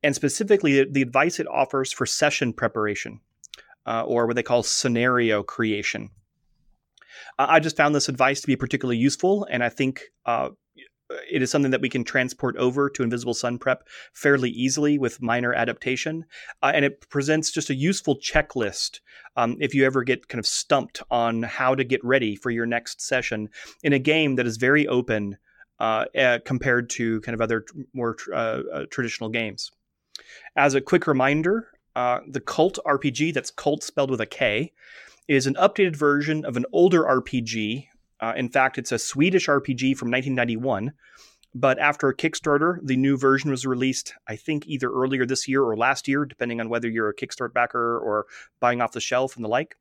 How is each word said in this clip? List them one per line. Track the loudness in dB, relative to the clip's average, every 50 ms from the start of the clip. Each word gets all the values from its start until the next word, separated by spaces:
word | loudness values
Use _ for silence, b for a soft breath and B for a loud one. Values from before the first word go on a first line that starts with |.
| 2
and | 0 0
specifically | 2 0 -2 0 0 4 4 4 4 6 4 4 4 4
the, | 4
the | 2 0
advice | 0 2 2 2 2 2 0 -4
it | -6
offers | -2 0 0 0 2 0 -2 -2 -2 -2
for | -4 -4
session | -4 0 0 0 0 2 0 -2 -2
preparation, | -2 -2 -4 -2 0 0 -2 -2 -2 -4 -8 -10 -14 -16 _ _ _ _ -20 -20 B B B B B B _
uh, | -4 -4 -4 -2
or | 0 2 2 2
what | 2 0
they | -2 0
call | 2 2 2
scenario | 2 2 -2 0 0 0 2 2 2 4 4 4 4 4 2 0
creation. | 0 -4 -2 -2 0 0 0 -2 -2 -4 -6 -6 -10 -12 _ _ _ _ _ _ _ _ _ _ _ _ _ _ _ _ _ _ B B B B B B B B
Uh, | 2
I | 4 4 4
just | 4 2 2
found | 2 2 4 4
this | 2 0 -2
advice | 0 2 2 2 2 0
to | 0
be | -2 0
particularly | 0 0 -4 -4 -4 -2 -2 0
useful, | 2 2 2 2 2 0 2 2 0 -2 -4
and | -2 -2 -2
I | -2
think, | 0 0 -2 -2 -2 -6 -16 -20 _ _ _
uh, | -2 -2 -2 -2 -4 -6 _ _ _ _ _ -20 _ _ _ _ _ -14 -14 -10 -4
it | -2 -2
is | -2 0
something | 2 2 2 2
that | 2 0
we | -2
can | -2 -2 -4 -6
transport | -2 -2 -2 -2 -2 -4 _ -4 -4 -2
over | 0 0 0 2 2 0 0
to | 0 -2 -2
Invisible | -2 -2 -2 -2 -4 -4
Sun | -2 -2 -4 -4 -2
prep | -2 -2 -2 -2 _ B B B B B B
fairly | -16 -2 -2 0 0 0 -4
easily | -4 -2 -2 -2 0 0 0 0 0
with | 0 -2 -4 -4 -6
minor | -4 -4 -4 -2 -2 -2 -2
adaptation. | -2 -2 -4 -4 -6 -6 -6 -4 -4 -6 -8 -8 -10 -12 B B B B B B B
Uh, | -2 0 2
and | 2 0
it | 0 -2 _ _ _
presents | -4 -2 0 2 2 2 0 -2
just | -4 -4 -2 -2
a | -2
useful | 0 2 0 0 0 0 -2 -2 -2
checklist, | -2 0 0 0 0 0 -4 -4 -4 -4 -4 -6 -8 -8 -8 -12 B B B B B B B
um, | 0 0 0 0 -2
if | -2 0 2
you | 4 2
ever | 4 2 0 0
get | 0 -2 -2 _
kind | _ -8 -6
of | -4
stumped | -4 -4 -4 0 _ 0 0 0 -4 _ -16 -6 -2
on | 0 0 2 0 0 -2 -4
how | -6 -4 0 2 2 2
to | 2 2
get | 0 0 -2 2
ready | 2 2 2 2 0 -4
for | -4 -4 -4
your | -2 -2 -2
next | -2 -2 -4 -4 -8 -12 _
session | -6 -2 -2 -2 -2 -2 -4 -6 -6 -8 B B B B B B
in | 0 2 2
a | 4
game | 4 2 2 4 4 2 2
that | 2 0
is | 0 0
very | 0 2 4 4 4 4 2
open, | 2 0 0 0 -2 -2 -2 -4 -8 -12 b b b b b b _ _
uh, | -2 0 0 0 -2 -2 _
uh, | 2 4 4 4 2 0
compared | -4 -4 -2 0 2 0 0 0
to | -4 -6 -4 -2 -2 -2 -2
kind | -4 -6 -4
of | -2
other | 0 0 0 -2
tr-, | -4 -8 -16 -16 -16 _ _
more | -4 -4 -4 -4
tr-, | -6 -10 -6 -4
uh, | -2 -2 -2 -2 -4 -6 -6
uh, | -6 -8 -8 -8
traditional | -6 -6 -4 -4 -6 -6 -8
games. | -4 -4 -4 -4 -4 -8 -10 -12 -14 _ _ _ _ _ _ _ _ B B B B B B B B B
As | 4 4 4 4
a | 2
quick | 2 4 2 2 4
reminder, | 4 2 4 4 4 2 2 2 2 0 0 -2 _ _ _ _ _ _
uh, | -2 0 0 0 -2 -4 -8
the | -10 -8
Cult | -8 -6 0 2 2 2 2 -2 0
R | 0 0 2
P | 0 -2
G, | 0 0 -2 0
that's | 0 -2 -6 -6
Cult | -12 -4 -2 -2 -2 -2 -6
spelled | -6 -2 -2 0 0
with | 0 -2
a | -2
K, | -6 -2 -2 0 0 0 0 -4 -4 _ B B B B B B B B B B
is | 2 2 2 4
an | 2 2
updated | 4 4 2 4 4 2 2 2
version | 2 2 2 2 2 0 0 -2 -2 -2
of | -4 -4
an | -4 -4 0
older | 2 4 6 6 6 4 4
R | 4 2 2
P | 0 -2 -4 -4
G. | -4 -4 -4 -4 -2 -2 -4 -6 -8 _ _ _ _ _ _ _
Uh, | -6 -4 -4
in | -4 -4 0
fact, | 2 2 2 2 0
it's | -4 -6 -4
a | -4 -4
Swedish | -4 -4 0 2 2 4 4 2 2 4
R | 2 2
P | 2 -2 -4
G | 0 0 0 0
from | 0 -2 -2
nineteen | -2 0 0 0 0
ninety-one. | 0 0 0 0 -2 0 -2 -2 -2 -2 -6 -8 b b b b b b b b b b b _
But | 0 2 2 2 4
after | 2 0 2 2 2
a | 0 0
Kickstarter, | 2 -2 -2 -2 -2 0 2 2 2 2 0 0 -2
the | -2 -2 0
new | 2 2 2 2
version | 4 4 4 4 4 2 -2
was | -4 -2 -2
released, | -2 -2 0 0 -2 -2 -4 -8 -12 -16 _ _
I | -12 -12
think, | -10 _ -6 -6 -6 -4
either | -6 -6 -4 -4 -2
earlier | 0 0 0 0 2 0 0
this | 0 0 -4 -2
year | 0 2 2 2
or | 2 2
last | 0 2 0 0 0 -2
year, | -2 0 0 -2
depending | -4 -4 _ -4 -4 -2 -4
on | -4 -2
whether | -2 -2 -2
you're | -2 -2 0 -2 -2
a | -2
Kickstart | -4 -8 -10 -8 -8 -8 -4 _
backer | 0 0 0 0 -2 -2 0 -2
or | -2 -2 -2 -2 -2 -2 B B B B B B _
buying | 0 2 2 2
off | -2 -2 -2
the | -6
shelf | -4 -2 0 0 0 -2 -4
and | -8 -4
the | -2
like. | 0 -2 -2 -4 -12 _